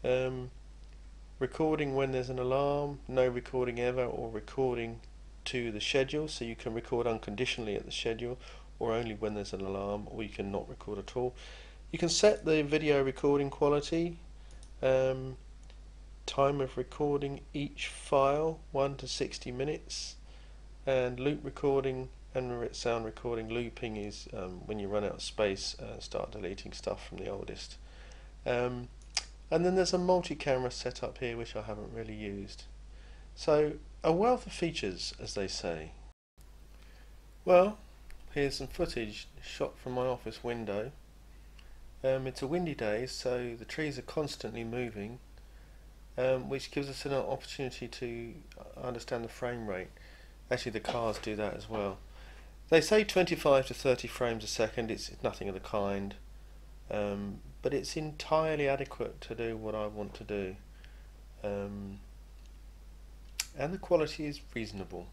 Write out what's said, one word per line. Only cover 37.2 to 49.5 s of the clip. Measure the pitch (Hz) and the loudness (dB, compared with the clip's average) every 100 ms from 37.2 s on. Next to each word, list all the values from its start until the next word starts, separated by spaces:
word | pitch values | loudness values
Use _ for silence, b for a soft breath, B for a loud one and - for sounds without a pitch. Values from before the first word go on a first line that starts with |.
| B - 185 | B -6 10
Well, | 180 196 214 - - - - - | 10 10 4 -14 -18 -14 -14 -6
here's | 147 139 - | 2 2 2
some | 135 | -6
footage | - 170 - 110 104 - - | -2 0 0 -4 -6 -12 -14
shot | - - 139 - | -12 -4 -4 -2
from | 131 | -4
my | 127 127 | 0 0
office | 123 113 107 | 0 -4 -6
window. | 120 117 107 101 120 - - - - b b b b b b - | -4 -4 -2 -2 -4 -8 -20 -20 -20 b b b b b b -2
Um, | 131 131 131 | 2 2 0
it's | - | -2
a | 135 | 0
windy | 175 170 127 | 0 0 0
day, | 110 107 123 | 2 2 0
so | - 127 123 123 117 | -2 0 0 -2 -6
the | 110 | -8
trees | - 151 127 | -2 -2 -2
are | |
constantly | - - 147 - 113 117 | -4 -2 -2 -2 -6 -4
moving, | 113 120 120 107 101 123 - - b b b b b b - - | -4 -2 -2 -4 -6 -8 -14 -18 b b b b b b -10 0
um, | 127 131 135 | 4 4 2
which | 135 - | -4 -2
gives | - 139 | -2 -2
us | 135 143 | -4 0
an | |
opportunity | 135 - 131 - - 131 - 120 | 0 2 -2 -4 -4 -4 -4 -8
to | - 123 117 113 - - - - - | -6 -6 -4 -8 -10 -16 -16 -14 -6
understand | 127 117 - 123 113 | -4 -4 -2 -2 -2
the | |
frame | - 123 | -4 -4